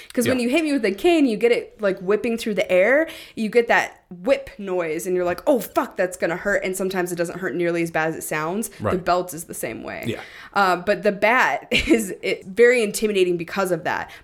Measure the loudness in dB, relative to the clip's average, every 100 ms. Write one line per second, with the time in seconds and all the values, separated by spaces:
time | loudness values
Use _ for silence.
0 | -8 -2 0 0 2 0 2 0 0 0
1 | 4 4 4 4 2 2 -2 -4 -2 -2
2 | 0 0 0 -2 -2 -4 2 4 6 4
3 | 2 -6 -14 -6 -4 -2 0 2 0 -6
4 | -20 -6 0 0 -2 -12 -6 -4 -2 -4
5 | -2 -2 -2 -2 0 0 0 -4 -4 -2
6 | -4 -2 -4 -2 0 0 -2 -4 -4 -2
7 | -2 -2 -4 -4 -6 -2 -2 0 -2 -2
8 | -2 -4 -4 -4 -2 -4 -6 -4 -2 0
9 | 0 0 -2 -8 -12 -10 -8 -8 -10 -8
10 | -6 -6 -10 -18 -6 0 2 2 0 0
11 | 0 2 4 4 2 0 -2 0 2 2
12 | 0 -6 -4 -4 -2 4 6 6 2 0
13 | 0 2 2 0 -2 -2 0 0 -2 -4
14 | -6 -10